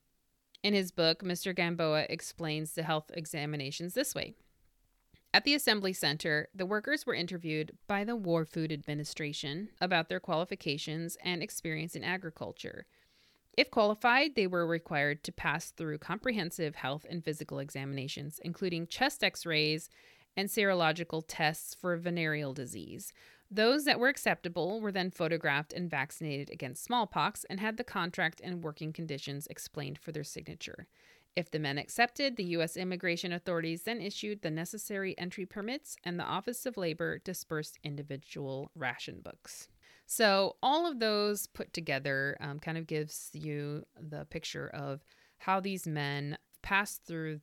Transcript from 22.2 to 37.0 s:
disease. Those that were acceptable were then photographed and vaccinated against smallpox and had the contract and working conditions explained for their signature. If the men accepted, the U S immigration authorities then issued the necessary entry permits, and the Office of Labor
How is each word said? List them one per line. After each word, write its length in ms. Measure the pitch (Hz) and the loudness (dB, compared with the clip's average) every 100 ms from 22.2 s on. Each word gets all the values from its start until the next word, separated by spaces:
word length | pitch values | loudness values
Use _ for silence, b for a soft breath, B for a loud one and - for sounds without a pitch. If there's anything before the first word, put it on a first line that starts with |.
| 160 151 143 | 2 2 0
disease. 600 | 135 127 98 78 101 - B B B _ | -4 -6 -8 -10 -10 -12 B B B _
Those 340 | 202 220 285 | 4 6 6
that 140 | 285 226 | 6 6
were 100 | 247 | 6
acceptable 720 | 269 220 170 180 170 165 220 | 4 2 0 0 0 0 0
were 120 | 214 | -2
then 180 | 190 185 | 0 0
photographed 600 | - 160 160 156 143 151 | 0 0 2 2 2 0
and 180 | - 175 | -4 -2
vaccinated 600 | 147 135 - 160 139 143 | -2 -2 -4 -4 -4 -6
against 340 | - 131 - | -8 -8 -8
smallpox 600 | - 240 214 165 160 - - | 0 0 2 2 0 0 -6
and 100 | 196 | -4
had 160 | 220 220 | -2 -2
the 80 | |
contract 560 | - 196 175 185 165 - | -4 -2 -2 0 0 -2
and 220 | - 175 | -6 -6
working 280 | 156 151 156 | -6 -6 -6
conditions 560 | 160 160 143 - 143 147 | -6 -6 -6 -6 -8 -8
explained 500 | - - - 143 151 | -12 -10 -8 -6 -8
for 140 | - | -8
their 120 | 151 | -8
signature. 600 | 151 - 160 165 - - - b b b b - | -8 -10 -10 -10 -12 -12 -16 b b b b -6
If 140 | 170 | -2
the 80 | 156 | -2
men 200 | 147 143 | -2 -2
accepted, 580 | - - 240 - 277 233 | -2 2 2 2 -2 0
the 80 | |
U 180 | 175 170 | 0 2
S 140 | 165 190 | 2 0
immigration 560 | 185 180 185 170 185 | -4 0 0 0 -2
authorities 500 | 175 190 170 165 165 | -4 0 0 0 -2
then 180 | - 233 | -4 -4
issued 420 | 202 - 208 208 | -4 -6 -4 -4
the 80 | 160 | -2
necessary 680 | 156 180 214 - 202 190 - | -2 -4 -6 -6 -2 -2 -4
entry 300 | 180 196 185 | -6 -6 -8
permits, 500 | 214 208 285 - - | -6 -4 -6 -8 -10
and 140 | 180 175 | -4 -4
the 60 | |
Office 420 | - 175 220 240 254 | -2 -2 -4 -4 -4
of 100 | 220 | -2
Labor 420 | 170 160 | -2 0